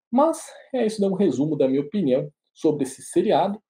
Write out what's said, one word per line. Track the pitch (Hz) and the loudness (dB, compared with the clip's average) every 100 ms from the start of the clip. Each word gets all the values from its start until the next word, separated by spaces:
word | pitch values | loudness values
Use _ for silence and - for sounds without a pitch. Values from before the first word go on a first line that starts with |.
| _ | _
Mas | 240 311 311 - - - | 2 2 0 -8 -20 -8
é | 254 220 | -4 -2
isso, | 202 | 0
é | 196 | -2
um | |
resumo | 185 196 123 151 139 | 2 0 2 -2 0
da | 135 | 0
minha | 135 | 0
opinião | 143 208 147 131 - - _ | -2 -2 0 0 -2 -12 _
sobre | _ 160 147 | _ 0 0
esse | 131 - | -4 -6
seriado, | - 170 208 151 190 208 | -4 0 2 2 0 -4